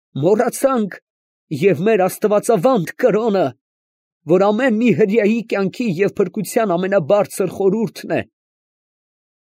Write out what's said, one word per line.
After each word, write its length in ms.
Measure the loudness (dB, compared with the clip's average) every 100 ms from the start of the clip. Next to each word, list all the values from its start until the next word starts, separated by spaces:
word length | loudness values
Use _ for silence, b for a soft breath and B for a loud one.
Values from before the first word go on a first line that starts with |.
| _ -2
Մոռացանք 840 | 0 2 0 0 0 0 -4 -10 _ _ _ _ -10
և 300 | 0 0 2
մեր 220 | 2 2
աստվածավանդ 920 | 0 0 0 0 2 2 2 0 -2
կրոնը, 540 | 0 0 2 0 0 -2 -4 _ _ _ _ _ _ 0
որ 160 | 2
ամեն 340 | 2 2 0 2
մի 140 | 2
հրեայի 500 | 2 2 2 2 0
կյանքի 440 | -2 -4 -4 -4 -4
և 220 | -2 -2
փրկության 580 | -2 -4 -4 -4 -2 0
ամենաբարձր 760 | 0 0 0 2 0 0 -4 -6
խորհուրդն 640 | -2 0 0 -4 -8 -6
է։ 80 | -6 -6 _ _ _ _ _ _ _ _ _ _ _